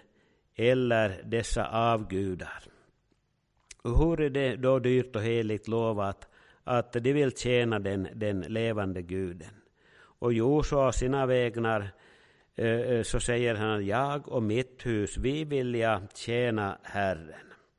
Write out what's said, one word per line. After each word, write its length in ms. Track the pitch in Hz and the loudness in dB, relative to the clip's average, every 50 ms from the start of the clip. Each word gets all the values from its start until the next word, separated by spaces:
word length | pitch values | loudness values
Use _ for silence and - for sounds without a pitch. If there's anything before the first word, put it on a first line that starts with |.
| - _ _ _ _ _ _ _ _ _ _ | -16 _ _ _ _ _ _ _ _ _ _
eller 680 | - 113 123 127 131 127 120 117 113 110 101 95 82 - | 0 2 4 4 4 2 2 4 4 2 2 0 -6 -6
dessa 440 | 107 110 117 104 - - 117 104 | -4 -2 -2 -2 0 -2 -2 -2
avgudar. 960 | - - 113 117 117 117 107 107 - 95 95 98 95 92 85 - - - - - - - _ _ _ _ _ _ _ _ _ _ _ _ _ _ _ _ _ _ - - _ | 0 0 2 2 2 2 0 -2 -2 -4 -2 -2 -2 -4 -6 -8 -12 -14 -16 -18 -20 -20 _ _ _ _ _ _ _ _ _ _ _ _ _ _ _ _ _ _ -20 -16 _
Och 160 | - 117 117 | -4 0 2
hur 240 | 123 156 170 165 151 | 4 4 4 2 2
är 80 | 151 143 | 0 0
det 260 | 131 139 135 131 113 | 0 0 0 0 0
då 240 | 127 127 131 135 131 | 0 2 2 4 4
dyrt 360 | 117 123 127 127 123 127 - | 4 4 4 2 2 0 -4
och 60 | 107 | -4
heligt 460 | 107 117 117 117 113 107 107 101 - | -2 0 0 0 0 0 -2 -4 -4
lovat 600 | 107 110 113 113 113 107 104 98 98 98 - - - _ - - - - _ - | -2 -2 0 0 0 0 -2 -2 -4 -4 -8 -12 -20 _ -20 -20 -20 -20 _ -4
att 300 | - 127 120 113 - - | -2 0 0 0 -2 -2
de 200 | 120 117 131 143 | -2 0 2 2
vill 240 | 147 143 131 - | 4 2 2 0
tjäna 420 | - - 123 123 123 120 117 110 104 | -2 0 2 2 2 2 2 0 0
den, 280 | 98 98 101 98 92 - - | 0 -2 -2 -2 -4 -4 -4
den 280 | 113 107 104 101 95 | -4 -2 -2 -2 -2
levande 600 | 82 73 110 113 113 113 107 107 101 95 90 90 | -4 -4 -2 -2 0 0 -2 -2 -2 -4 -4 -6
guden? 520 | 87 87 92 95 95 90 87 87 - - - - _ _ _ _ _ _ _ - - - _ - | -6 -6 -4 -4 -4 -6 -8 -10 -16 -18 -20 -20 _ _ _ _ _ _ _ -20 -20 -20 _ -2
Och 140 | - 120 120 | 0 0 2
Josua 580 | 110 113 135 143 143 139 - 151 139 135 127 | 4 4 4 4 4 2 2 2 2 2 2
sina 340 | - - 123 127 139 139 135 | 2 0 0 0 0 0 2
vägnar, 640 | 127 127 123 123 120 107 117 113 110 113 107 101 95 - _ - - - - _ _ _ _ _ _ _ | 2 2 2 2 0 0 -2 0 0 0 0 -2 -6 -12 _ -20 -20 -20 -20 _ _ _ _ _ _ _
eh, 120 | - 113 | -2 0
eh, 360 | 113 113 120 117 123 123 113 107 | 0 0 0 0 0 0 0 0
så 160 | - - 120 | 0 -2 -2
säger 360 | - - 120 120 123 117 113 | 0 0 0 2 2 2 0
han: 300 | 104 107 107 107 104 101 | 0 0 0 0 0 0
"Jag 420 | 98 104 123 139 143 143 147 139 | 0 0 0 0 -2 -4 -6 -6
och 160 | - - 127 110 | -4 -2 -2 0
mitt 420 | 104 107 123 131 - - - - | 0 0 0 -2 -4 -8 -8 -4
hus, 320 | 127 113 104 101 - - | -2 -2 0 -2 -2 -2
vi 280 | 101 107 127 143 156 160 | -2 -2 -2 -2 -2 -4
vill 300 | 147 147 135 127 123 120 | -2 -2 -2 -2 0 0
ja 260 | 117 113 113 110 92 98 - - | 0 2 2 2 0 -2 -8 -14
tjäna 640 | - - 117 117 120 123 120 110 107 104 98 87 - - | -10 -6 -2 0 0 2 2 0 0 -2 -2 -4 -6 -10
Herren." 640 | - - 101 98 95 90 80 82 78 78 - - - - - _ _ _ | -6 -4 -2 0 0 -2 -4 -6 -16 -18 -18 -20 -20 -20 -20 _ _ _